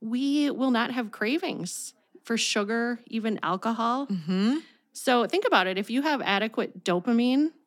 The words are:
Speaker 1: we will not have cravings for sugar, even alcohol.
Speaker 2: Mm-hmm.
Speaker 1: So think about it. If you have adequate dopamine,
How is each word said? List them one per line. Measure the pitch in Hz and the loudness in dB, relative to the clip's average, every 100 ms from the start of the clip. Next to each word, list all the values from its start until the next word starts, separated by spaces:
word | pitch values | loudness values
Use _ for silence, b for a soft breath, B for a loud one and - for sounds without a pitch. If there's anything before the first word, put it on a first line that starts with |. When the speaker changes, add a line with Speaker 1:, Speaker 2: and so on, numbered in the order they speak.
Speaker 1:
we | 220 240 277 285 294 | -6 -2 0 2 2
will | 220 262 | 0 2
not | 233 240 | 2 0
have | 254 220 | -2 -6
cravings | - 214 302 - 147 175 - - - _ - | -4 -2 -2 -2 -6 -8 -10 -12 -16 _ -14
for | - 226 | -4 -2
sugar, | - 220 202 233 240 240 - | 0 0 0 -2 -2 -4 -6
even | 226 220 214 | -4 -2 -2
alcohol. | - 185 226 226 233 254 277 | -2 -2 -2 -2 0 0 -2
Speaker 2:
Mm-hmm. | 196 156 185 208 294 B B B | -4 0 2 2 0 B B B
Speaker 1:
So | - - 247 233 | -6 2 2 2
think | 349 466 | 0 4
about | 285 185 | 4 4
it. | 185 | 0
If | 208 | -2
you | 233 | 0
have | 294 285 | 0 0
adequate | - 196 220 220 214 - | 2 0 0 -2 -4 -4
dopamine, | - 180 175 233 240 262 311 - | 0 0 2 2 4 4 2 -2